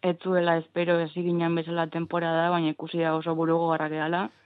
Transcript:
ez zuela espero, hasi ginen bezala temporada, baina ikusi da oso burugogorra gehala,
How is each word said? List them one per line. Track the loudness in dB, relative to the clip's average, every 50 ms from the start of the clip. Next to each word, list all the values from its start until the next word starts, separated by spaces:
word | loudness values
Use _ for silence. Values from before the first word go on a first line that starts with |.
| 0
ez | 0 -2 -2
zuela | -2 0 2 2 4 4 2 2
espero, | 0 -4 _ -2 2 2 2 2
hasi | 2 -2 -4 -4 -2
ginen | 0 0 2 2 2 0
bezala | 0 -2 -2 -2 -2 -2 -2
temporada, | -2 -6 -4 -2 -2 -2 0 0 0 2 2 2
baina | 2 2 0 0 -2
ikusi | _ -8 -6 -2 -2
da | 0 0 0
oso | 0 -2 -2 0
burugogorra | 0 2 2 2 2 2 2 0 0 -2 -4
gehala, | -4 -4 -2 -2 -2 -2 -2 -4 -8 _ _